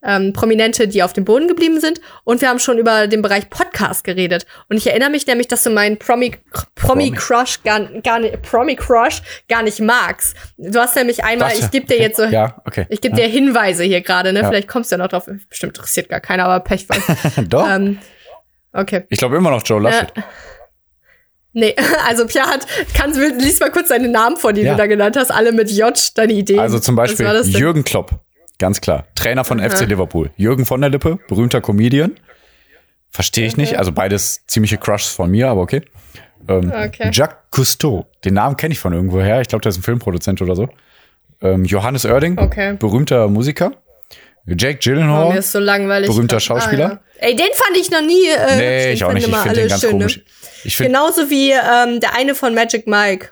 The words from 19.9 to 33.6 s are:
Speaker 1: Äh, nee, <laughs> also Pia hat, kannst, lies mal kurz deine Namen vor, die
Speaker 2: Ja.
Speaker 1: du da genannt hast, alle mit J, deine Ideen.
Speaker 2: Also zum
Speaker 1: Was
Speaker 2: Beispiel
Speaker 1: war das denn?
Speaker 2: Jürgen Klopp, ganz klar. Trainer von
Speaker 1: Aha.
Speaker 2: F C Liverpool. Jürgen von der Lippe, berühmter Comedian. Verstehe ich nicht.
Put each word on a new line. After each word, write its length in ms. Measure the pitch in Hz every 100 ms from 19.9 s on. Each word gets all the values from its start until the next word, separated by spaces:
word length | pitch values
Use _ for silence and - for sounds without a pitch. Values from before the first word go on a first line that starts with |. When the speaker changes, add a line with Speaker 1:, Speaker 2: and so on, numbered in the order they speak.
| 226 - -
Speaker 1:
Äh, 60 | - - - - - _ _ _ _ _ _ _ _
nee, 240 | 226 220 - -
<laughs> 180 | 311 240
also 180 | 233 233
Pia 200 | 311 262
hat, 180 | 269 - - 339
kannst, 280 | - 277 294
lies 400 | 294 247 269 370
mal 100 | 302
kurz 200 | 330 339
deine 180 | 240 247
Namen 280 | 233 226 339
vor, 160 | 226
die 100 | 208
Speaker 2:
Ja. 100 | 208
Speaker 1:
du 60 | 151
da 80 | 208
genannt 300 | 208 208 285
hast, 140 | 254
alle 220 | - 226
mit 180 | 226 214
J, 260 | 202 226 - - -
deine 160 | 226
Ideen. 260 | 214 196 196
Speaker 2:
Also 220 | 117 113
zum 160 | 113 120
Speaker 1:
Was 140 | 120
Speaker 2:
Beispiel 160 | 220 120
Speaker 1:
war 80 |
das 160 | 220 98
denn? 100 | 98
Speaker 2:
Jürgen 240 | 151 160
Klopp, 360 | 135 104 87 - _ _ - _
ganz 220 | 92 101
klar. 260 | - 80 -
Trainer 300 | - 117 127
von 160 | 127 120
Speaker 1:
Aha. 60 | 104
Speaker 2:
F 80 |
C 100 | -
Liverpool. 460 | 113 101 90 85 82 -
Jürgen 300 | 101 131 127
von 140 | 127
der 100 | 143
Lippe, 280 | 135 165 175 _
berühmter 320 | 95 120 127
Comedian. 560 | - 101 117 135 165 - _ _ _ _ _ _ _ _ _
Verstehe 360 | - - - 110
ich 100 |
nicht. 140 | 113